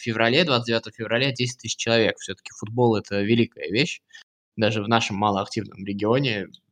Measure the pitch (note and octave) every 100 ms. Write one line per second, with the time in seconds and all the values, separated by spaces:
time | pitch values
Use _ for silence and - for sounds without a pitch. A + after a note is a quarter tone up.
0 | - A2 A2+ C3+ F3 A#2+ A#2 A2+ A2 -
1 | G#2+ A#2 C#3 B2 B2 - A#2 - - A#2
2 | G#2+ - - F#2+ - - G#2+ A2+ A#2+ G#2+
3 | - G2+ G2+ A#2 A2+ - D2+ G2+ E3 -
4 | _ - - _ _ - G#2+ A2 G#2 A#2
5 | - G2 G#2+ G2 G2+ - G2 - G2 G2+
6 | G#2 B2 C#3+ G#2+ F2+ - _